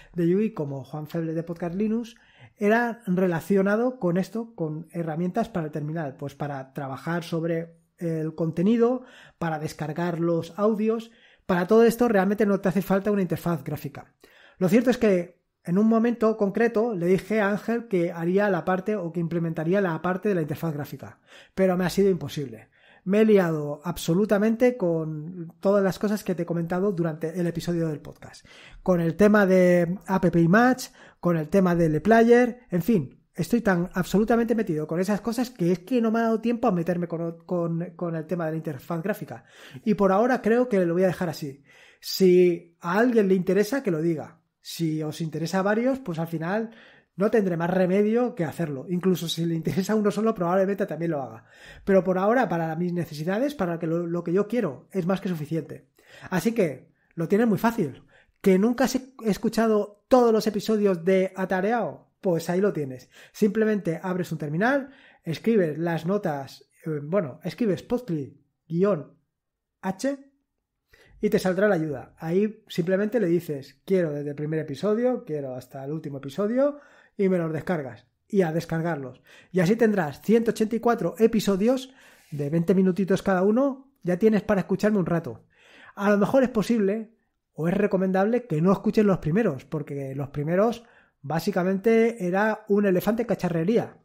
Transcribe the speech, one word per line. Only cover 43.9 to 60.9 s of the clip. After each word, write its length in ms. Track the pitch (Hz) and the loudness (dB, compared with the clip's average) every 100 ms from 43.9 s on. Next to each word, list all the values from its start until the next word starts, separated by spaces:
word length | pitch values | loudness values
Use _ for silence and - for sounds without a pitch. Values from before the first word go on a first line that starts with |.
lo 100 | 156 | -2
diga. 380 | 170 156 113 - _ _ | -2 -2 -6 -18 _ _
Si 420 | - - 165 156 | -16 -4 -4 -2
os 160 | 151 147 | -6 -6
interesa 400 | 160 151 165 190 | -8 -6 -4 0
a 40 | |
varios, 360 | 190 220 247 262 | 0 2 0 -2
pues 200 | 226 160 | -6 -6
al 80 | 165 | -6
final 440 | 160 165 208 226 - - - _ - | -6 -4 -4 -6 -12 -20 -20 _ -4
no 140 | 214 | 0
tendré 260 | 226 190 165 | 2 0 0
más 120 | 170 | 0
remedio 640 | 185 180 196 208 233 247 | 2 2 2 2 2 0
que 100 | - | -2
hacerlo. 440 | 160 - 165 135 139 | -6 -4 -6 -6 -4
Incluso 380 | 175 185 175 165 | -2 0 0 -2
si 180 | 165 170 | -4 -2
le 80 | |
interesa 400 | 165 160 175 190 | -2 -2 -2 0
a 20 | 214 | 0
uno 140 | 208 | 0
solo, 240 | 196 220 | 0 -2
probablemente 540 | 220 170 190 190 196 147 | 0 0 2 2 0 -4
también 240 | 156 165 | -4 -4
lo 100 | 151 | -4
haga. 240 | 120 113 - - - - - | -6 -12 -20 -20 -20 -10 2
Pero 180 | 190 | 4
por 140 | 180 185 | 4 0
ahora, 320 | 202 247 226 | 2 2 2
para 260 | 170 165 160 | -2 -2 -2
mis 160 | 180 | -2
necesidades, 640 | 175 160 147 156 202 285 | -4 -6 -6 -4 -2 -2
para 240 | 285 175 165 | -2 -4 -2
que 80 | 165 | -2
lo, 220 | 165 170 | -2 -2
lo 160 | 170 | -4
que 100 | 175 | -2
yo 140 | 185 202 | -2 0
quiero, 400 | 247 185 127 - | -2 -2 -6 -8
es 160 | 190 170 | -4 -2
más 160 | 190 | -2
que 80 | 190 | -2
suficiente. 600 | 165 143 160 - 131 _ _ _ - - | -6 -4 -6 -6 -12 _ _ _ -20 -4
Así 220 | - 233 | -2 0
que 360 | 226 170 131 - _ _ | 0 0 -2 -14 _ _
lo 140 | - 165 | -6 0
tienes 200 | 208 233 | 2 2
muy 120 | 190 | 2
fácil. 420 | 233 226 147 117 _ _ _ _ | 0 0 -4 -6 _ _ _ _
¿Que 160 | 196 185 | 4 4
nunca 280 | 220 240 254 | 4 2 0
has 100 | 254 | 0
e-, 180 | - - 220 | -6 -6 -4
escuchado 800 | 190 226 - 226 214 202 - _ | -2 -2 0 2 2 -2 -8 _
todos 260 | 254 233 | 6 6
los 140 | 220 214 | 4 2
episodios 580 | 208 - 220 202 | -2 -2 2 2